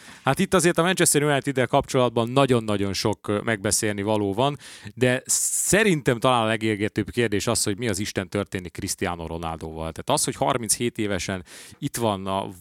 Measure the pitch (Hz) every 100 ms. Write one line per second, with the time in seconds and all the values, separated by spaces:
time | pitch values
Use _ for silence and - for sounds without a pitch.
0 | - - - 139 190 190 160 165 170 185
1 | 165 151 147 139 139 131 123 143 - 135
2 | 123 117 117 131 135 123 110 104 98 92
3 | 110 101 - 104 117 107 104 95 110 101
4 | 101 110 101 98 139 143 - - 107 117
5 | 123 127 - - - - - 190 220 156
6 | - 117 131 123 110 110 110 104 104 -
7 | 101 - 113 104 120 107 - 98 120 92
8 | 101 - 92 101 98 95 87 - 95 -
9 | 92 85 80 82 82 80 80 80 80 -
10 | - 147 - - 143 127 107 - 120 -
11 | 104 95 - 95 - - - - 143 -
12 | 117 98 98 95 107 90